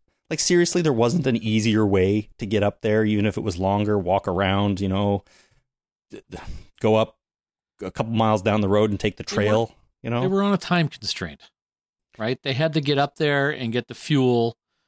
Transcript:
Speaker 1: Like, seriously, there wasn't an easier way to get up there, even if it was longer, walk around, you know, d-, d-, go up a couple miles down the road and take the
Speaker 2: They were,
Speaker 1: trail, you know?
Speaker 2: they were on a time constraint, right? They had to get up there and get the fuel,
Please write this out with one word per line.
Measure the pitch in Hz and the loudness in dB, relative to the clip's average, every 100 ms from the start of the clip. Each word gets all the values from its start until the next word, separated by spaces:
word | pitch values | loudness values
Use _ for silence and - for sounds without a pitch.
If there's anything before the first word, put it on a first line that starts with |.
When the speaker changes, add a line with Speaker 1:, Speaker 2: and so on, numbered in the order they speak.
| _ _ _ | _ _ _
Speaker 1:
Like, | 160 | -4
seriously, | - 175 175 180 | 2 2 2 0
there | 160 | 0
wasn't | 117 120 175 135 | 2 2 2 0
an | 113 | 0
easier | 110 110 110 107 104 | 0 0 2 2 4
way | 95 95 107 104 - | 4 4 2 -2 -10
to | 104 | -4
get | 107 | 0
up | 101 - | 0 -2
there, | 110 107 | 0 2
even | 107 104 104 | 2 2 0
if | 107 | -2
it | |
was | 104 87 | -6 -2
longer, | 95 101 104 104 | -2 0 0 0
walk | 90 95 - | 0 -2 0
around, | 90 98 98 101 92 | -2 0 2 0 -2
you | 98 | -2
know, | 95 101 101 - _ _ _ _ _ _ _ _ | 0 0 -2 -6 _ _ _ _ _ _ _ _
d-, | - - | -20 -18
d-, | - - - - _ | -16 -14 -14 -16 _
go | 110 110 | 0 2
up | 110 _ _ _ _ _ _ _ | 0 _ _ _ _ _ _ _
a | 92 | -10
couple | - 113 | -6 -4
miles | 113 110 107 | 0 2 2
down | 104 107 | 2 0
the | 98 | 2
road | 107 107 | 2 2
and | 98 | 0
take | 104 - | -4 -6
the | |
Speaker 2:
They | - 104 | -6 -2
were, | |
Speaker 1:
trail, | 104 110 113 - _ _ | 0 0 -2 -8 _ _
you | 117 | -6
know? | 120 | -2
Speaker 2:
they | 131 | 0
were | 196 | 0
on | 202 | 0
a | 196 | -2
time | - 175 156 | 0 -2 -2
constraint, | - - - 82 71 - _ _ _ _ _ _ - | -4 -10 -8 -10 -12 -20 _ _ _ _ _ _ -8
right? | 110 131 | -4 -4
They | 139 | -4
had | 131 156 | -2 0
to | 156 | 0
get | 139 139 | 0 0
up | 143 - | 0 0
there | 151 143 143 | 0 2 0
and | 143 117 | -2 -4
get | 120 - | -4 -6
the | 123 | -10
fuel, | - 143 127 120 117 - _ _ | -2 2 4 2 0 -4 _ _